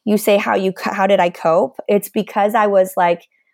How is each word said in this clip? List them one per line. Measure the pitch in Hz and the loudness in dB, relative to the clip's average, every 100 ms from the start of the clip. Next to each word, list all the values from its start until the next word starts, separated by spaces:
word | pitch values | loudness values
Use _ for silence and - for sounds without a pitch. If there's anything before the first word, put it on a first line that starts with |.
you | - 208 | -2 0
say | - 202 | 2 0
how | 214 202 | 2 0
you | 190 | -2
co-, | 185 - | -4 -6
how | 202 196 | -2 0
did | 196 | 2
I | 175 | 2
cope? | 175 165 165 254 - - | 0 0 0 0 -6 -2
It's | 202 - | -2 -2
because | 220 190 220 202 226 | -6 -4 -2 0 0
I | 208 | 2
was | 202 190 - | 2 0 0
like, | 175 175 _ _ _ | 0 -2 _ _ _